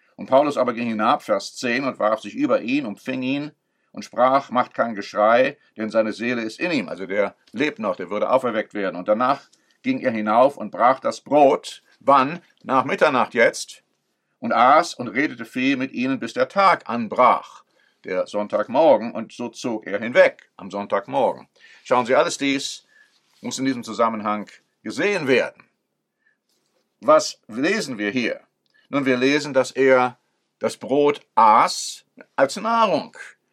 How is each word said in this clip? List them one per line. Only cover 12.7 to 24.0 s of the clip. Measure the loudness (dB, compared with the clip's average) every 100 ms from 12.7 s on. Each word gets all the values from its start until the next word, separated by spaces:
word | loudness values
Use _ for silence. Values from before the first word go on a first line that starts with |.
| -2
Mitternacht | 0 2 2 2 0
jetzt. | 2 2 2 -10 -18 _ _ _ _ _ _
„Und | -4
aß | 4 6 6 2
und | -6 -6
redete | -2 -4 -6 -10
viel | -2 -2 0
mit | -4
ihnen, | -4 -4 -4
bis | -4
der | -4 -2
Tag | 2 4 2 -2
anbrach, | -6 -2 4 4 4 -2 -20 _ _ _ _
der | -6 -4 -4
Sonntagmorgen, | -6 -4 -4 -2 2 4 4 0
und | -10 -12
so | -10 -12
zog | -8 -8 -8 -6
er | -6
hinweg | 0 4 4 2 _ -20
am | -12
Sonntagmorgen.“ | -10 -4 -4 -4 -2 -2 -2 -14 _ _ -20
Schauen | -2 0
Sie, | 2
alles | 2 2 -2
dies | -2 -2 -6 -12 _ _ _ _ _ _
muss | -10 -4
in |
diesem | -4 -4
Zusammenhang | -8 -2